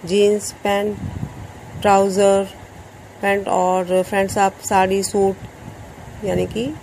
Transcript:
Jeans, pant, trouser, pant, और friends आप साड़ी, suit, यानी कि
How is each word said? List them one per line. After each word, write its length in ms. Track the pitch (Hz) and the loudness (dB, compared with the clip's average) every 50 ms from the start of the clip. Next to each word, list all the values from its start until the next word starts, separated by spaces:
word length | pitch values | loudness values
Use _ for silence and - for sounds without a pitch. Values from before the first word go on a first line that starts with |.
| - | -6
Jeans, 480 | 165 185 208 202 202 208 208 202 - - | 0 2 4 4 4 4 0 -2 -8 -14
pant, 460 | - - 208 202 202 202 208 208 - - - - - - - - - - - - - - - - - | -6 -2 0 0 0 0 -2 -6 -6 -10 -10 -8 -8 -10 -10 -10 -16 -16 -16 -18 -18 -20 -16 -14 -2
trouser, 680 | - 208 196 196 196 202 185 190 202 196 196 196 196 190 - - - - - - - - - - - - - - - | 2 4 6 6 6 4 4 4 4 6 6 4 2 -2 -8 -18 -20 -20 -20 -20 -20 -20 -20 -20 -20 -20 -14 -4 0
pant, 260 | 202 196 202 196 - | 0 0 2 0 0
और 540 | - 185 180 180 185 185 180 175 185 185 185 | 0 2 2 2 2 0 0 0 0 0 0
friends 360 | - - 196 196 190 - 214 | 0 0 0 0 0 0 0
आप 160 | 196 196 190 - - | 0 0 0 -4 -6
साड़ी, 380 | - 214 190 185 185 190 196 190 | 0 2 2 2 2 2 -2 -2
suit, 340 | - - 208 196 196 190 - - - - - - - - - - - - - - - - - 214 | 0 0 2 2 2 0 -2 -10 -18 -18 -16 -18 -18 -16 -16 -18 -18 -18 -18 -20 -18 -16 -8 -6
यानी 220 | 196 180 180 185 | -2 -2 -2 -2
कि 280 | 180 - 214 233 277 311 - | -2 -4 -6 -6 -6 -8 -10